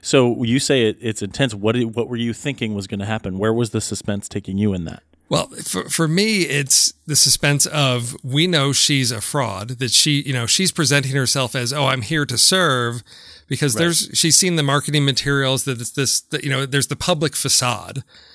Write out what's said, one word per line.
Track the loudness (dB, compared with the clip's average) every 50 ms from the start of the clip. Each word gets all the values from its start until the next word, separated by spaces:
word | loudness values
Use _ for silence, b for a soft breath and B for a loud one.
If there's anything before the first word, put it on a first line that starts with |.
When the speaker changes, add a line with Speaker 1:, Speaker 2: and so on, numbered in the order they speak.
Speaker 1:
so | -4 2 4 4 4 4 2 0 0
you | 0 2 0
say | 2 2 2 4 4 2
it, | 0 -2
it's | -4 -6 -4 -4
intense. | -8 -8 -2 -2 -2 -2 -2
What | -2 0 0
did, | 2 2 0 0 -2
what | -4 -4 -4
were | -4
you | -4 -2 -4
thinking | -4 -4 -6 -8 -6 -4 -4 -4 -4
was | -6 -6
gonna | -6 -6 -6 -4
happen? | -4 -4 -4 -4 -6 -4 -2
Where | 0 0
was | 2 0 0 0
the | -2 -4
suspense | -4 -4 -6 -6 -4 -6 -6 -6 -6 -8
taking | -8 -8 -6 -4 -2 0
you | 2 2
in | 0 0 -4
that? | -8 -10 -14 _ _ _ _ _ _
Speaker 2:
Well, | -2 -2 -2 -4
for, | -8 -10 -6 -4 -4 -4 -2 -2
for | 0 0 0 2
me, | 2 2 2 2 2 2
it's | 2 0 0 -2 0 2 2 2 2 0 -2 _ _
the | -2 2
suspense | 2 4 4 2 2 2 2 2 2 0
of, | 0 0 0 0 0 0 -2 -4 -6 -10 -10 -8
we | -4 0 0 2
know | 2 2 2 2 2
she's | 2 2 2 2 2 2 2 0
a | -2 -4
fraud, | -6 -4 -2 -2 -2 -2 -4 -6 -8 -8 -6 -4
that | -2 2
she, | 2 2 4 4 2 0
you | 0 -2
know, | -4 -2 0
she's | 0 0 2 0 0
presenting | 0 0 0 2 2 2 2 0 -2
herself | 0 0 0 0 0 -2 -2 -2
as, | -4 -4 -4
"Oh, | -2 0 0
I'm | 0 0 -2
here | -2 -2 -2 -2 -2
to | -2 2 2
serve," | 4 4 4 4 2 2 2 0 0 -2 -4 -8 B B B B B B B B B
because | B -4 -2 0 0 2
Speaker 1:
Right. | 2
Speaker 2:
there's, | 2 2 2 0 -2 -2 -2
she's | 0 4 4 4
seen | 4 4 4 2
the | 0
marketing | 2 2 2 0 0 0 0 2 2
materials | 2 0 0 -2 0 0 0 0 0 0 -2 -2
that | -4 -4 -6
it's | -6 -6
this, | -4 -2 0 0 0 -2
that, | -2 _ -6 -6 -4
you | -2
know, | -2 -2 -2
there's | 0 0 0 0 -2
the | -4
public | -4 -2 -2 0 0 0 -2 -2
facade | -2 0 2 2 2 2 0 -2 -2 -6 -10 -10 -12 -12 B B B B B